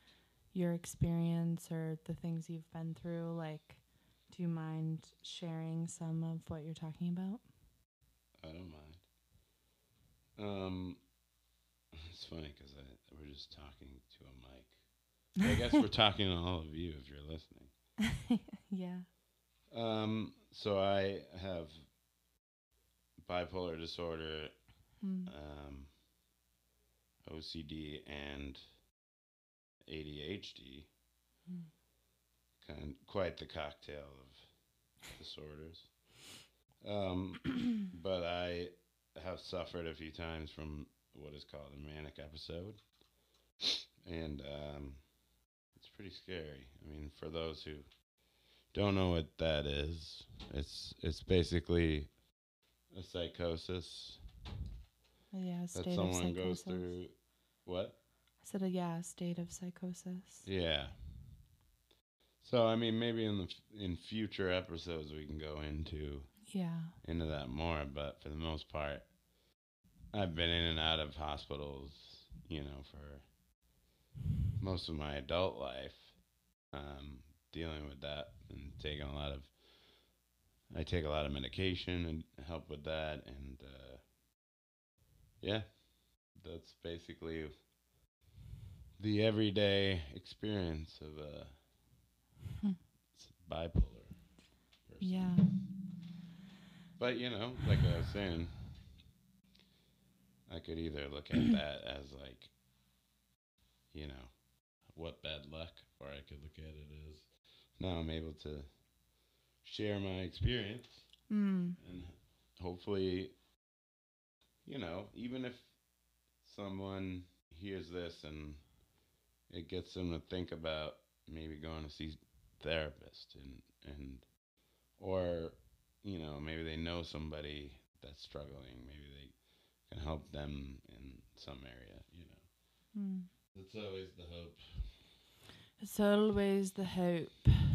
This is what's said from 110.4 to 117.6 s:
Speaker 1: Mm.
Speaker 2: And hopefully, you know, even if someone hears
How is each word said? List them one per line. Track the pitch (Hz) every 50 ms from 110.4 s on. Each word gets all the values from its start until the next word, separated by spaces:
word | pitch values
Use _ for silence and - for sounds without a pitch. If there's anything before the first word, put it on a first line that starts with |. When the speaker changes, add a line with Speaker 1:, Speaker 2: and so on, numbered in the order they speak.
| - 120 123 120 101 98 110 123 - - - - - _ - - _ - 214
Speaker 1:
Mm. | 208 202 196 190 185 175 175 180 - - 87
Speaker 2:
And | 90 90 87 82 82 - - _ _ _ _ _ _ -
hopefully, | 92 90 90 90 - 107 101 98 95 92 90 92 95 - - _ _ _ _ _ _ _ _ _ _ _ _ _ _ _ _ _ _ _ _ _ _ _ _ _ -
you | 170 156 135
know, | 101 82 85 92 104 101 -
even | - 117 123 127 131 127
if | 123 123 - - _ _ _ _ _ _ _ _ _ _ _ _ _ _ _ _ - -
someone | - 101 98 95 98 95 98 98 95 95 95 92 90 90 - _ _ _ -
hears | - 80